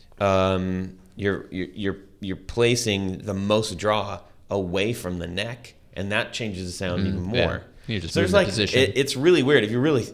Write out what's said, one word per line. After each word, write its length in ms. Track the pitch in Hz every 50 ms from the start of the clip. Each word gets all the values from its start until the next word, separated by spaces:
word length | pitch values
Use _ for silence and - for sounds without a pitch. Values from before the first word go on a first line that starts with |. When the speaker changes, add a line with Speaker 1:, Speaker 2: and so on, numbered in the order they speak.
| - - - -
Speaker 1:
um, 800 | 101 98 95 95 95 95 95 92 92 92 92 92 92 92 - - - - -
you're, 300 | - 98 101 95 - - -
you're, 180 | - 92 90 -
you're, 280 | - 104 101 98 92 - - - - _
you're 160 | 101 92 92
placing 840 | - - - - 117 120 120 123 120 - 113 101 98 98 92 92 -
the 160 | - 104 98
most 420 | 95 98 101 107 110 110 - 92 85
draw 420 | 98 107 107 107 98 101 98 - - - - - - -
away 420 | 98 101 95 87 87 95 101 113
from 260 | 123 120 - 90 90 87
the 80 | 87
neck, 480 | 87 87 95 107 117 120 120 - - - - - - -
and 160 | - 101 101
that 200 | 104 110 120 -
changes 340 | - - 120 107 87 90 92
the 60 | 90
sound 300 | 87 - 98 90 87 87 98
Speaker 2:
Mm, 40 | 90
Speaker 1:
even 260 | 95 95 90 92 110
Speaker 2:
yeah. 120 | 90 85
Speaker 1:
more. 160 | 80 58 - - - - - -
Speaker 2:
You 140 | - 117 98
just 140 | 80 80 -
Speaker 1:
So 60 | 160
Speaker 2:
move 20 |
Speaker 1:
there's 80 | 170 185
Speaker 2:
the 40 | 190 202
Speaker 1:
like, 80 | 180 107
Speaker 2:
position. 320 | 92 110 101 92 - 123
Speaker 1:
it, 120 | 135 127 -
it's 200 | 131 135 135 -
really 260 | 131 139 175 180 156
weird 220 | 127 139 151 127 104
if 60 | 104
you 80 | 117 120
really, 260 | 131 160 147 120 101 -